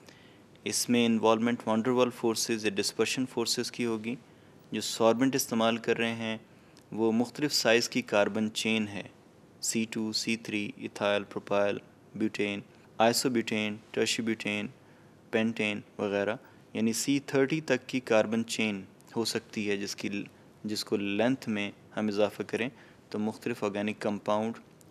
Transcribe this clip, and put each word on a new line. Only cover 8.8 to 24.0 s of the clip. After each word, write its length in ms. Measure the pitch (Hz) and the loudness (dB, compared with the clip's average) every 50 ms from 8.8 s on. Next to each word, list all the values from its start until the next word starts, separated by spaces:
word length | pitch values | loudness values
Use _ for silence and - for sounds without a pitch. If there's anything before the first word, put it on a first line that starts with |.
| 107 | -2
है, 240 | 101 101 95 - - - - - - - - - - - - | -4 -6 -10 -12 -12 -18 -20 -20 -20 -20 -20 -20 -20 -16 -8
सी 240 | - - - 117 113 | -6 -4 -2 -2 -2
टू, 280 | 110 - 113 110 110 107 | -2 -4 -4 -4 -2 -2
सी 240 | - - 117 113 | -2 -2 -2 -2
थ्री, 360 | 113 113 - 107 104 104 104 - - 107 | -2 -4 -4 -4 -4 -4 -6 -8 -10 -12
ethyl, 420 | 110 - - 110 101 101 104 101 | -12 -4 -2 0 2 2 0 -2
propyl, 540 | - - 104 - - 101 101 101 101 101 - - - - - - - - | -4 -8 -10 -4 0 0 2 2 0 -2 -4 -8 -14 -20 -20 -20 -14 -6
butane, 440 | 101 110 107 - - 104 101 101 104 - - - - - - - - | -4 -4 -2 -2 -2 -2 -2 -2 -6 -8 -12 -20 -20 -20 -10 0 4
isobutane, 720 | 110 117 120 - - 139 123 117 110 - 117 107 107 107 104 110 - - - | 4 4 4 2 0 0 0 0 0 0 -2 -2 -2 -4 -6 -8 -12 -8 -2
tertiobutane, 680 | 113 113 110 - - 113 113 110 110 - 110 104 104 104 131 - - - - - - - - - - - - - | -2 0 0 0 -2 -2 -2 -4 -2 -4 -4 -4 -4 -6 -8 -10 -16 -20 -20 -20 -20 -20 -20 -20 -20 -6 -2 0
pentane 420 | 113 113 113 113 - 110 107 104 107 104 - - - | 2 2 2 0 0 -2 -2 -2 -4 -8 -12 -6 -4
वगैरह, 400 | 107 101 101 101 101 101 113 139 - - - - - - - | -2 0 2 2 0 0 -2 -4 -10 -18 -20 -20 -18 -8 -4
यानी 180 | 107 110 113 110 | -2 0 0 0
सी 260 | - - 139 139 139 | 0 0 0 0 0
थर्टी 420 | 139 - - 139 135 131 160 160 | 0 0 2 2 2 2 0 -2
तक 240 | 156 - 127 123 - | 0 0 0 0 0
की 140 | - - 127 | -4 -6 -6
कार्बन 440 | - - 113 107 107 107 113 113 113 | 0 2 4 4 4 2 0 -2 -2
चेन 440 | - - - 110 110 101 95 95 98 - - - - - | -2 -2 -2 -2 -2 -2 -4 -8 -12 -18 -20 -20 -8 -4
हो 100 | 117 113 | -2 -2
सकती 400 | - - 113 - - - 113 104 | -2 -2 -4 -6 -6 -6 -4 -2
है 120 | 104 101 | -2 -2
जिसकी, 480 | 98 101 98 - - - 101 101 101 - - - - - - - - - | -2 -4 -6 -8 -6 -6 -6 -6 -6 -8 -10 -14 -20 -20 -20 -18 -12 -8
जिसको 320 | 107 107 101 - - 113 | -6 -6 -6 -4 -2 -2
लेंथ 500 | 101 101 101 101 104 110 127 135 131 - | -2 -2 -2 0 2 2 2 2 0 -2
में 260 | 120 107 104 101 101 - - - - - | -4 -4 -2 -4 -6 -8 -12 -20 -10 -6
हम 140 | - 107 107 | -4 -2 0
इजाफा 340 | 101 101 104 98 - - 104 | 2 2 2 2 0 -4 -6
करें 280 | - - 107 113 139 - - - - - - - - | -4 -2 -2 -2 -4 -6 -10 -20 -20 -20 -20 -14 -8
तो 80 | - 107 | -6 -4
मुख्तलिफ 440 | 107 107 107 - - 123 120 - 107 | -4 -4 -4 -4 -6 -6 -4 -2 -2
ऑर्गेनिक 340 | 104 98 104 104 107 107 | -2 -2 -2 -2 -4 -4
कंपाउंड 580 | - | -2